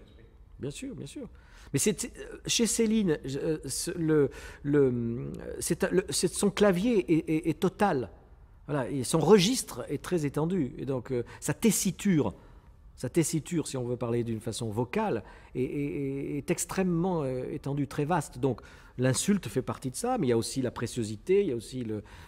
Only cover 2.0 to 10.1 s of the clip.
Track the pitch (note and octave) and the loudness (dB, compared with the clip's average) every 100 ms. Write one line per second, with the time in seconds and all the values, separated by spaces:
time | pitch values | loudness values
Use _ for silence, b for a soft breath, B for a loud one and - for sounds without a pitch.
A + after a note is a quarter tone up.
2 | - - - - - - A3+ - A3+ A3 | -6 -10 -14 -12 -4 0 2 4 2 4
3 | F#3+ D3 C3+ C3+ E3 D#3 C#3 - - - | 2 0 -2 -4 -2 -2 -4 -6 -6 -2
4 | D#3 D3+ C3 B B B D3 C#3+ C3+ B2 | 4 6 4 B B B 2 4 4 4
5 | A#2 A#2 C#3+ - - - - E3+ F#3 F3+ | -2 -4 -6 -10 -10 -6 -4 0 2 2
6 | - - F3 - G#3 - G#3 F3 A#3 A3 | 0 0 0 0 0 4 4 4 4 2
7 | - D#3+ - D#3 E3 - F#3 - G3+ D3 | 4 2 2 0 0 0 0 2 2 2
8 | G#2+ - - - - - - C#3+ A2 C#3 | -4 -10 -20 -20 -20 -18 -6 -4 -2 -4
9 | A#2 E3 D3+ G#3 F3+ C4 - - A#2 C#3+ | 0 2 8 8 8 2 -2 -10 -6 -8
10 | - | -2